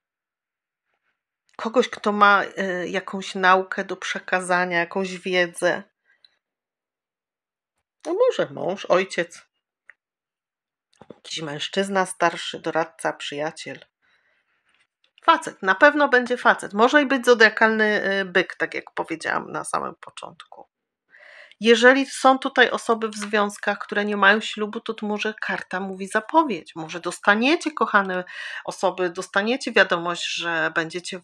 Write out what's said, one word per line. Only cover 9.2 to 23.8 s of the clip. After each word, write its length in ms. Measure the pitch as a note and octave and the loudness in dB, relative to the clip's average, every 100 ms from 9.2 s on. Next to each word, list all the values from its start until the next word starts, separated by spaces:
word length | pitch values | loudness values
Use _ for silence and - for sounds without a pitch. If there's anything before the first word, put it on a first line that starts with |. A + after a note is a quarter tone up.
| E3+ - _ _ _ _ _ _ _ _ _ _ _ _ _ _ _ _ - | -6 -10 _ _ _ _ _ _ _ _ _ _ _ _ _ _ _ _ -20
Jakiś 320 | - - - | -20 -14 -10
mężczyzna 640 | D#3 D3 - G3 G3 G3 F#3 | -10 -8 -6 -4 0 0 -2
starszy, 540 | - F3 F3 - - | 0 -2 -2 -8 -8
doradca, 540 | E3 D#3+ D#3+ - D#3 | -4 -4 -4 -6 -6
przyjaciel. 640 | D3+ - C#3+ D#3 - C3+ C3+ - _ _ _ _ _ _ _ _ _ _ _ _ _ - | -6 -8 -6 -8 -8 -14 -16 -20 _ _ _ _ _ _ _ _ _ _ _ _ _ 2
Facet, 360 | D#4+ - - | 2 0 -4
na 140 | F#3+ F#3+ | -2 6
pewno 340 | D4 D4 C#4+ | 6 6 4
będzie 280 | B3 A#3+ B3 | 2 2 2
facet. 360 | A#3 - - | 2 2 0
Może 280 | G3+ A#3 D4 | 2 4 4
i 40 | C4 | 4
być 200 | C4+ A#3+ | 2 4
zodiakalny, 800 | A#3 A#3 - A3 A3 G#3+ G#3 F#3+ G3 | 6 6 6 2 4 2 0 0 -2
y, 40 | F#3+ | 0
byk, 300 | F#3 - - | 0 0 -4
tak 180 | E3+ | -8
jak 180 | C3+ - | -8 -10
powiedziałam 600 | - E3 D#3+ - D#3+ - | -10 -8 -6 -4 -4 -6
na 120 | D3+ | -10
samym 320 | D#3 D3+ - - | -6 -6 -6 -10
początku. 720 | - - - E3+ - - - _ _ _ _ _ - - - - | -18 -18 -18 -18 -20 -20 -20 _ _ _ _ _ -20 -20 -20 0
Jeżeli 460 | A3 A3+ B3 C4+ C4+ | 4 8 8 6 2
są 340 | - C4 C4 | 2 4 4
tutaj 300 | C4+ C4 A#3 | 2 2 2
osoby 400 | G#3 - A3+ A3 | 2 -2 -2 -2
w 60 | G#3+ | -6
związkach, 640 | G#3 G#3+ G#3 - - | -4 0 -2 -2 -6
które 260 | G3+ | -6